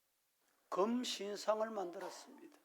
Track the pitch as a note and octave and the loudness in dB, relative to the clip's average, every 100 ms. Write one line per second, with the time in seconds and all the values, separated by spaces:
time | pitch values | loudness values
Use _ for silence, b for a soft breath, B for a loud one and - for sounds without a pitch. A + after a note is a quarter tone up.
0 | _ _ _ _ _ _ _ F3+ G#3+ B3 | _ _ _ _ _ _ _ 2 4 4
1 | B3 - G3+ G3+ - G#3+ A3 G#3+ F3 F#3+ | 0 -2 -4 0 2 2 2 0 -4 -4
2 | F3+ - - - - - | -8 -10 -14 -18 -20 -20